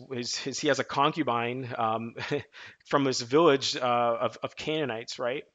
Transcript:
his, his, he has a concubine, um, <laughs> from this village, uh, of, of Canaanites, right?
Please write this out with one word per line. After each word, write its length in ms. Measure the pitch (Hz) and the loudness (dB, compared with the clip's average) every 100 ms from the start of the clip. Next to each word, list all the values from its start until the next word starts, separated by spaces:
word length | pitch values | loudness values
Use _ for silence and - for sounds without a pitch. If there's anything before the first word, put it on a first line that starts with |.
| 123 | -8
his, 240 | 123 120 - | -8 -6 -6
his, 240 | 139 127 | -6 -2
he 80 | 147 | 0
has 120 | 135 | 2
a 40 | |
concubine, 920 | - 139 147 160 127 120 120 123 120 123 | 0 2 0 2 -2 0 -2 -4 -8 -2
um, 380 | 113 113 117 - - 147 - | 0 -2 -4 -8 -6 -6 -6
<laughs> 360 | - - - - | -20 -20 -16 0
from 160 | 147 | 2
this 180 | 139 123 | 4 0
village, 540 | 117 147 170 139 117 143 | 2 6 8 6 2 -2
uh, 420 | 123 120 120 117 | 0 2 2 2
of, 160 | 120 - | -2 -4
of 120 | - - | -10 -8
Canaanites, 640 | 151 156 135 113 127 - | -4 -2 -2 -4 -8 -6
right? 240 | 123 143 - | -4 -4 -10